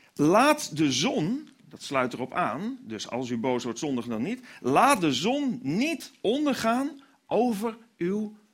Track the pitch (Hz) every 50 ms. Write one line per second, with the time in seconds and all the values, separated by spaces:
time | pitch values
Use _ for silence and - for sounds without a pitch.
0 | _ _ _ - 147 156 185 220 269 302 294 302 - - 156 147 160 139 127 123
1 | 165 262 294 226 151 185 247 294 302 - - _ - - - - - - 143 131
2 | 127 120 - - 131 127 - 175 170 113 110 147 202 240 269 247 - 110 110 98
3 | - - - 123 131 117 123 117 113 131 123 123 120 120 110 - 156 147 131 120
4 | 113 120 113 107 123 190 247 262 - - - - - 123 139 175 226 269 285 196
5 | 170 151 127 117 160 226 262 294 285 254 180 123 - 135 156 208 277 330 330 -
6 | - - - _ - 185 247 294 302 285 254 - - 226 233 254 277 311 - -
7 | - _ _ _ _ - 151 208 247 247 220 190 220 226 214 - - _ _ _
8 | 170 180 202 214 214 208 - - _ _